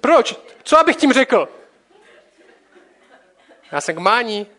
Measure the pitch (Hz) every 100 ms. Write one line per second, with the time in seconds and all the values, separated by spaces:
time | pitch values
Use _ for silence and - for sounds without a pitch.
0 | - 320 233 - - - - 311 320 -
1 | 294 247 262 214 143 - - _ _ _
2 | _ _ _ _ _ _ _ _ _ _
3 | _ _ _ _ _ - _ 143 143 160
4 | 180 226 233 208 208